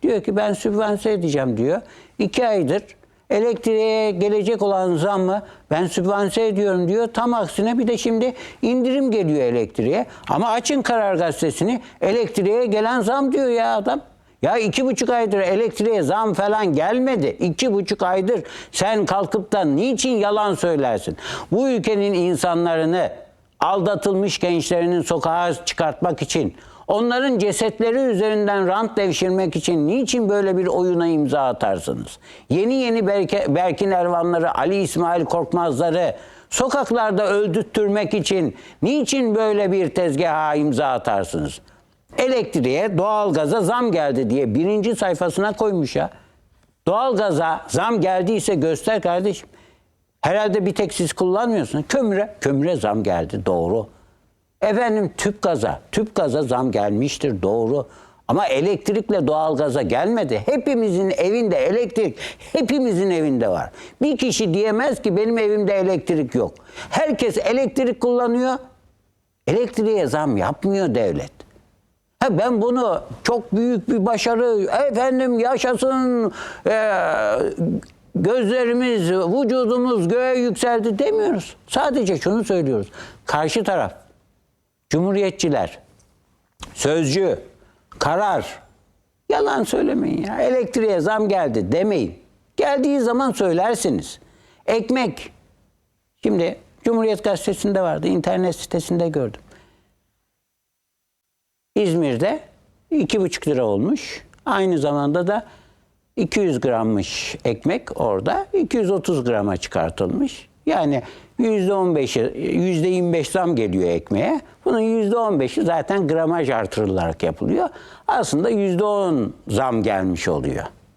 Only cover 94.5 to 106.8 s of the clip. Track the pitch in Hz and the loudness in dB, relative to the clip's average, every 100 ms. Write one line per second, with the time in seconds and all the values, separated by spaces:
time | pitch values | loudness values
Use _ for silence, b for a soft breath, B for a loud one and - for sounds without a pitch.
94.5 | b - 226 226 254 233 139 - - _ | b -2 -2 0 -2 -2 -4 -14 -20 _
95.5 | _ _ _ _ _ _ _ 220 202 165 | _ _ _ _ _ _ _ -2 0 0
96.5 | - - _ - 226 220 208 214 185 - | -4 -16 _ -2 0 0 0 0 -2 -2
97.5 | 190 202 196 180 156 165 185 160 180 185 | -2 0 0 0 0 0 0 0 0 0
98.5 | 165 - 175 160 175 170 156 123 107 - | -2 -4 -4 -2 -2 0 0 -2 -6 -20
99.5 | b b b b b _ _ _ _ _ | b b b b b _ _ _ _ _
100.5 | _ _ _ _ _ _ _ _ _ _ | _ _ _ _ _ _ _ _ _ _
101.5 | _ _ - 202 165 156 120 175 311 - | _ _ 0 2 2 0 0 0 -2 -8
102.5 | - _ _ _ 311 202 214 185 - - | -20 _ _ _ -2 0 0 0 -2 -2
103.5 | 135 117 101 131 277 - - - - - | 0 2 2 0 -2 -4 -14 -18 -14 -2
104.5 | 196 190 170 143 143 143 156 180 208 - | 0 2 2 0 0 0 0 0 -2 -4
105.5 | B B B B B _ - 185 - 196 | B B B B B _ -4 -2 2 2
106.5 | 131 131 117 | 2 0 0